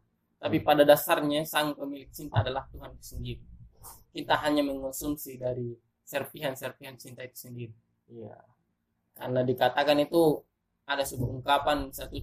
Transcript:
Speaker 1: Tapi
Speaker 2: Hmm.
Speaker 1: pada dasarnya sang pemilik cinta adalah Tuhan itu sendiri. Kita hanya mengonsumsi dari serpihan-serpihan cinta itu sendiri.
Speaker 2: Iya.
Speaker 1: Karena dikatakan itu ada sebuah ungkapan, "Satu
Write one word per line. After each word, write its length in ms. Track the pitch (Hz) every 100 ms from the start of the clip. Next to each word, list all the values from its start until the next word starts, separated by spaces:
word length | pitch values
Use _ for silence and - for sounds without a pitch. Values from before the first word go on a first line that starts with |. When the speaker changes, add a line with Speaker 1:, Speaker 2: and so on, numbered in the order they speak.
| _ _ _ _
Speaker 1:
Tapi 180 | - 160
Speaker 2:
Hmm. 40 | 160
Speaker 1:
pada 160 | 147
dasarnya 600 | 147 147 - 160 147 147
sang 300 | 156 156 151
pemilik 340 | 143 139 143 135
cinta 300 | - 151 -
adalah 260 | 127 131 135
Tuhan 240 | - 110
itu 120 | - -
sendiri. 360 | 123 123 117 - - - _ - - _
Kita 240 | 156 147 151
hanya 220 | 151 147
mengonsumsi 720 | 143 135 135 - 151 147 139 127
dari 380 | 123 127 120 117 _ _ -
serpihan-serpihan 920 | 143 127 - 147 127 127 - 139 127
cinta 300 | - 123 127
itu 100 | -
sendiri. 380 | 127 120 117 110 _ _ _
Speaker 2:
Iya. 300 | 117 107 - - _ _ _ _ _ _
Speaker 1:
Karena 320 | - 127 127
dikatakan 540 | 127 127 127 - 143 147
itu 400 | 147 170 160 143 - _ _ _ -
ada 160 | 139
sebuah 240 | 135 127 127 131
ungkapan, 500 | 139 143 147 147 135
"Satu 240 | - 131 139